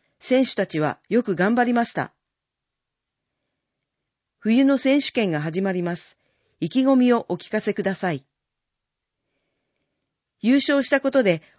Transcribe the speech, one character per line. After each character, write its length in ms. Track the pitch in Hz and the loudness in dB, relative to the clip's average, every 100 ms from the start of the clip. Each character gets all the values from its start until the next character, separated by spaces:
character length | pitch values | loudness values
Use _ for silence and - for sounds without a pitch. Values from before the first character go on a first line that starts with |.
| _ _ | _ _
選 240 | - 254 | 0 2
手 100 | 247 - | 2 -2
た 120 | 185 | -4
ち 140 | 156 | -2
は 180 | 151 - _ | -4 -4 _
よ 160 | 220 | 0
く 120 | 226 170 | 0 0
頑 200 | 190 240 | 2 2
張 80 | |
り 100 | 240 | 2
ま 120 | 240 233 | 0 -2
し 80 | |
た。 180 | - - _ _ _ _ _ _ _ _ _ _ _ _ _ _ _ _ _ _ _ _ _ _ _ | -4 -8 _ _ _ _ _ _ _ _ _ _ _ _ _ _ _ _ _ _ _ _ _ _ _
冬 260 | 214 240 277 | 0 2 4
の 120 | 277 | 2
選 220 | 262 285 | 2 0
手 120 | - | 0
権 200 | - 202 | -2 -2
が 80 | 151 | -2
始 220 | 156 170 | -4 -4
ま 100 | 196 | -4
り 100 | 180 | -4
ま 140 | 175 170 | -4 -6
す。 220 | - _ _ _ _ _ | -12 _ _ _ _ _
意 100 | - | -4
気 120 | 262 | 0
込 140 | 262 262 | 2 4
み 180 | 247 | 4
を 120 | 233 - | 2 0
お 60 | 180 | -8
聞 140 | - | -6
か 120 | 214 | -6
せ 120 | 214 | -4
く 100 | 196 | -4
だ 120 | 190 185 | -4 -4
さ 160 | 185 | -4
い。 140 | 139 - _ _ _ _ _ _ _ _ _ _ _ _ _ _ _ _ _ _ _ _ _ | -6 -10 _ _ _ _ _ _ _ _ _ _ _ _ _ _ _ _ _ _ _ _ _
優 140 | 214 277 | 0 2
勝 280 | 285 277 | 2 0
し 60 | 254 | 2
た 100 | 277 | 0
こ 100 | 269 | 2
と 140 | 269 | 2
で 180 | 202 160 - | 2 0 -6